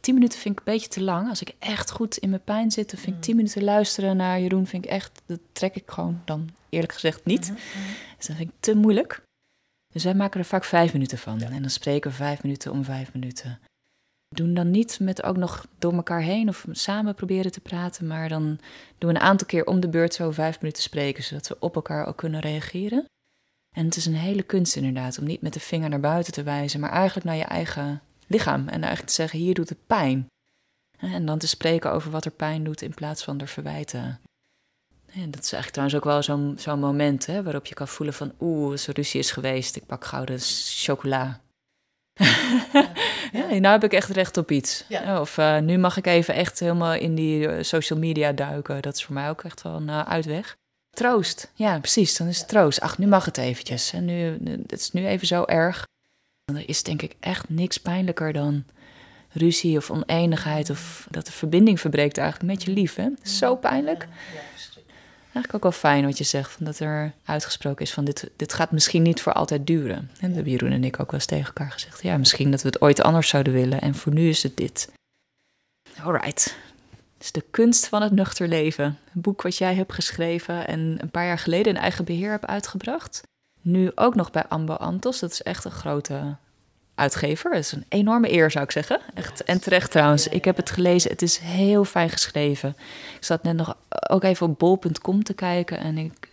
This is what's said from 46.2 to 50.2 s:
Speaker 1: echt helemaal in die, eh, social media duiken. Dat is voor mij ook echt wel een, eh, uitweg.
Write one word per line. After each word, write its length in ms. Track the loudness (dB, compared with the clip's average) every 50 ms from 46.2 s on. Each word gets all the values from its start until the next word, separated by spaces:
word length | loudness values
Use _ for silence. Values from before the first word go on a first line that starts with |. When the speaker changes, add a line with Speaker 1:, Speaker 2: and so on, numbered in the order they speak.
| 4 4 2
Speaker 1:
echt 260 | 0 0 -2 -2 -2
helemaal 340 | 0 0 2 2 2 0 0
in 200 | 0 0 0 0
die, 340 | 2 2 2 2 2 0 0
eh, 140 | 0 -2 -2
social 340 | 0 0 0 0 0 0 0
media 340 | 0 0 2 2 2 0 0
duiken. 500 | 0 -2 -4 -4 -6 -6 -6 -6 -6 -6
Dat 120 | -6 -6
is 100 | -6 -8
voor 100 | -6 -6
mij 140 | -6 -4 -6
ook 120 | -6 -8 -10
echt 200 | -16 -14 -12 -10
wel 120 | -8 -6
een, 140 | -6 -6 -4
eh, 120 | -4 -4 -2 -2
uitweg. 480 | -2 -2